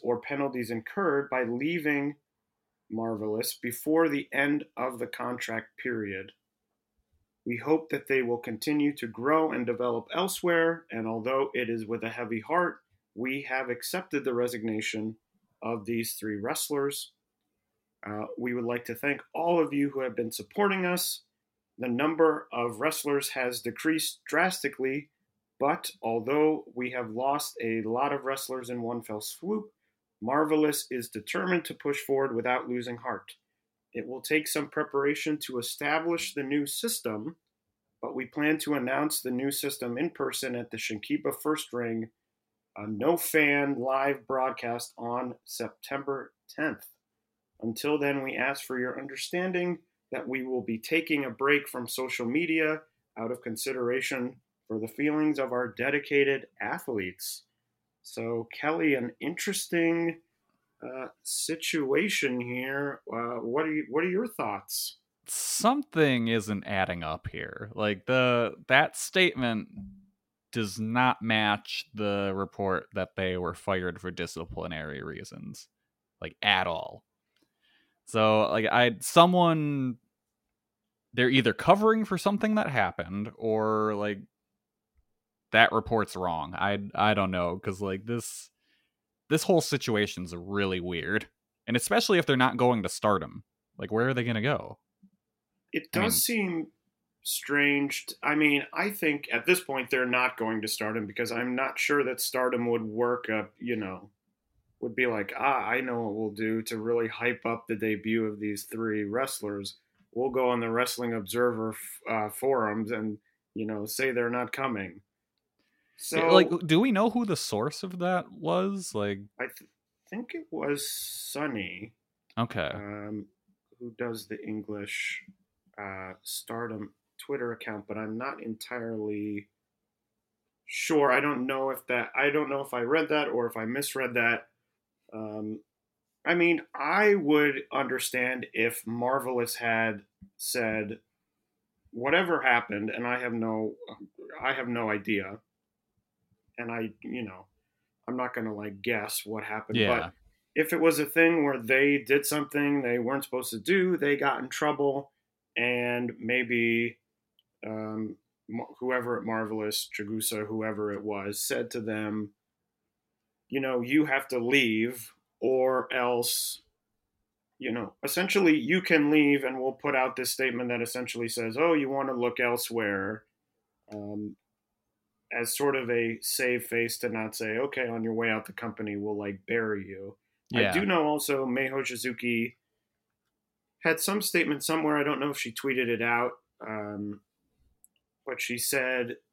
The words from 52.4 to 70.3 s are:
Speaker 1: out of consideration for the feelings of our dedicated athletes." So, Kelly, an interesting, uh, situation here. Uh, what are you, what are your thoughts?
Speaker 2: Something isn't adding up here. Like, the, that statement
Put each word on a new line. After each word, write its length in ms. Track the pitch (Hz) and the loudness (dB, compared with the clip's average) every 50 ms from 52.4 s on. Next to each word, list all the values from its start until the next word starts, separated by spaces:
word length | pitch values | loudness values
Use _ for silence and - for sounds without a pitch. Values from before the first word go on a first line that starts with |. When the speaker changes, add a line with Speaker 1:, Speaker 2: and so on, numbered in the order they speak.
| 175 160 160 160 156 156 156 151 - _ _ _ _ _ - | 0 2 2 2 2 2 0 -2 -6 _ _ _ _ _ -10
Speaker 1:
out 140 | 107 113 117 | -6 -6 -6
of 100 | 123 120 | -6 -6
consideration 920 | - 120 110 110 - 135 127 127 120 120 127 131 131 - 139 127 123 123 - - _ _ _ _ _ | -6 -8 -6 -4 -4 -4 -2 -2 0 0 0 0 -2 -2 -4 -2 -4 -6 -8 -12 _ _ _ _ _
for 100 | - 113 | -6 -6
the 100 | 107 110 | -6 -6
feelings 520 | 113 - - 147 151 151 156 151 151 147 143 | -6 -4 0 0 2 2 4 2 2 2 2
of 120 | 131 120 | 0 0
our 160 | 123 123 123 | 0 -2 -2
dedicated 800 | 113 - - 123 139 143 143 143 - 143 143 139 135 139 127 - - _ - | -2 -2 -2 -2 0 0 0 0 4 4 4 6 6 4 0 -2 -8 _ -6
athletes." 840 | 101 113 156 185 - 139 117 101 92 90 - - - - - - _ _ _ _ _ _ _ _ _ _ _ _ - | -6 -4 -4 -4 -4 -4 -2 -2 -2 -4 -6 -10 -10 -10 -10 -12 _ _ _ _ _ _ _ _ _ _ _ _ -20
So, 440 | - - 117 113 117 117 117 113 - - - | -14 -10 -6 -4 -2 -2 -4 -4 -6 -8 -4
Kelly, 360 | 143 151 165 170 160 151 139 | -2 -2 0 2 2 2 2
an 160 | 123 120 120 - - | 2 0 -4 -6 -6
interesting, 1000 | - 147 175 - - 208 196 - - - 175 170 165 165 170 170 170 165 165 - _ _ _ _ _ _ _ _ _ _ _ - | -6 -6 -6 -4 -4 -4 -4 -4 -4 -2 0 2 4 4 2 2 0 -2 -2 -6 _ _ _ _ _ _ _ _ _ _ _ -14
uh, 280 | 120 123 131 131 131 - - _ | -12 -12 -10 -10 -12 -14 -14 _
situation 1200 | - - - - - - 165 160 - - - 151 139 131 139 160 208 196 - - - 127 123 123 | -8 -6 -4 -4 -2 -4 -4 -4 -4 -2 0 0 2 2 2 2 2 2 0 0 0 0 0 -2
here. 600 | 123 123 123 127 127 135 139 139 143 139 135 - - | -4 -4 -4 -4 -4 -4 -2 -2 -2 -4 -6 -8 -10
Uh, 280 | - 113 117 117 120 123 | -8 -6 -4 -4 -4 -4
what 320 | 117 120 117 123 147 160 | -6 -4 -2 0 0 0
are 40 | 156 | 0
you, 140 | 151 151 - 107 | 0 -2 -2 -2
what 120 | 127 160 175 | 0 0 0
are 60 | 185 | 2
your 180 | 180 208 247 | 0 0 -2
thoughts? 720 | 226 - - 127 107 101 98 - - - - - - - _ _ _ _ _ - | -2 -4 -4 -4 -2 -4 -6 -6 -6 -6 -6 -6 -6 -10 _ _ _ _ _ -10
Speaker 2:
Something 1000 | - - - - - - - - 233 262 147 - - - 160 151 139 127 120 113 | -8 -6 -4 -2 -2 0 4 4 4 4 4 0 0 4 6 6 6 6 4 4
isn't 360 | 113 113 110 98 107 104 95 - | 4 2 2 2 0 -4 -4 -2
adding 380 | - 101 95 92 90 87 87 80 | -2 0 2 2 2 0 -2 -2
up 240 | 78 80 - - | -4 -4 -4 -6
here. 420 | - - - - - - - 107 107 113 | -10 -10 -8 -8 -8 -10 -10 -12 -8 -4
Like, 320 | 104 107 104 101 95 - | 0 0 0 0 0 0
the, 480 | - 131 127 127 123 120 120 117 101 - - - - | 2 2 4 4 4 4 4 2 0 -2 -4 0 6
that 280 | 131 143 156 - - | 6 6 6 4 0
statement 720 | - - - - 190 185 170 - 127 123 117 113 104 - - - - - - - - - _ _ _ _ _ | -6 -6 0 4 4 4 4 4 2 0 0 0 0 -4 -6 -12 -14 -14 -14 -16 -20 -20 _ _ _ _ _